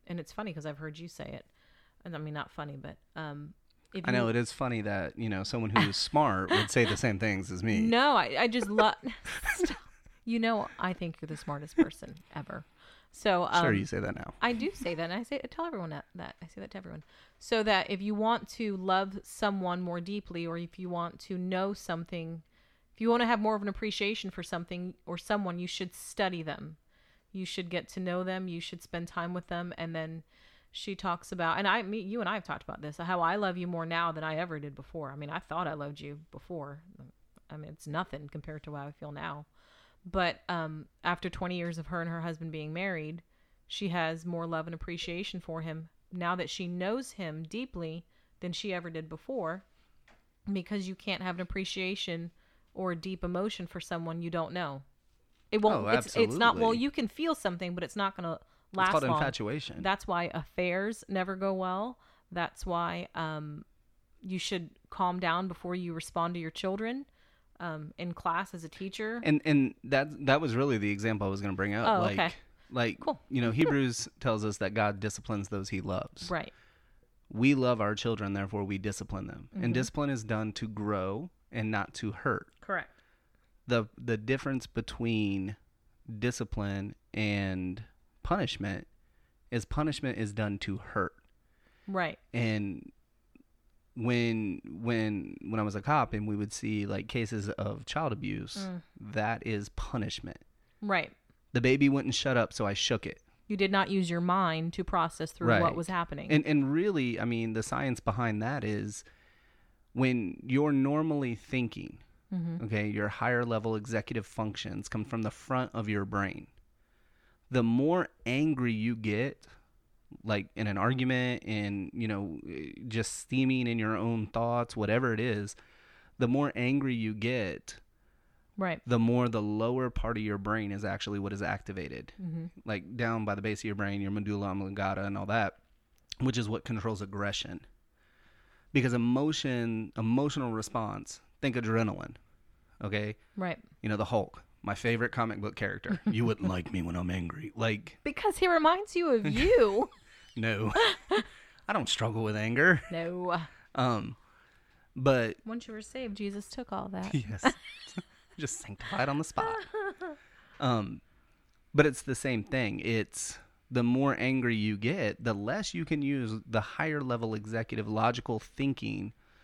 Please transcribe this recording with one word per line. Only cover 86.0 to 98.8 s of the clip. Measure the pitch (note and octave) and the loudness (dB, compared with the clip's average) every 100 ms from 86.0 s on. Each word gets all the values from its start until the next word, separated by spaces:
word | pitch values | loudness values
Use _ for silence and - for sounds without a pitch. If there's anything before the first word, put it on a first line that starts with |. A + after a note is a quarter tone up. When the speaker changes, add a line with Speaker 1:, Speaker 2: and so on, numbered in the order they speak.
| - A2 | -12 -2
Speaker 2:
discipline | A#2+ - A2+ - G2+ G2 G2+ - _ | -2 -2 -4 -2 -2 -2 -4 -10 _
and | - G#2+ G2+ G2 F#2 F#2 F#2 A2 _ _ _ | -2 0 2 0 0 -2 -4 -10 _ _ _
punishment | - F#3+ C3 - G2+ G2 - _ _ _ _ _ _ | -2 0 0 -2 -4 -6 -10 _ _ _ _ _ _
is | A#2+ - | -4 -2
punishment | - D#3 C#3+ C3+ A2+ | 0 0 0 -2 -2
is | G#2+ | -2
done | G#2 G#2 G2 | -2 -2 -2
to | - F#2+ | -4 -6
hurt. | - - F#2 - _ _ _ _ _ _ - | -4 -2 -2 -4 _ _ _ _ _ _ -6
Speaker 1:
Right. | F#3+ E3 - _ | -2 -2 -6 _
Speaker 2:
And | A#2 A2+ G#2+ G2+ E2+ - _ _ _ _ - _ _ _ _ _ B2 | 0 2 2 0 -4 -12 _ _ _ _ -20 _ _ _ _ _ -4
when, | A#2 A#2+ A#2 A2+ G#2 F2 - | 2 4 4 2 0 -4 -8
when, | E2 A#2 A2+ A2 G2+ G#1+ G1+ | -4 0 2 2 0 -4 -8
when | D#2+ A2 | -4 0
I | |
was | G#2 G2+ | 0 0
a | |
cop | A2+ D3 A#2 | 2 4 4
and | G#2+ G#2+ | 0 -2
we | G#2 | -2
would | G#2 | -2
see, | - A2+ G#2+ G2+ | -4 -2 -2 0
like, | G2+ G2+ | -4 -2
cases | B2+ A2 A2 G2+ | -4 -2 -2 -4
of | - G#2 G#2 - | -2 -4 -4 -4
child | D3 D#3 | -2 -2
abuse, | G2+ G2 G#2 G2+ G3+ F#3+ | -2 -4 -4 -6 -8 -8
Speaker 1:
Mm. | F3+ | -8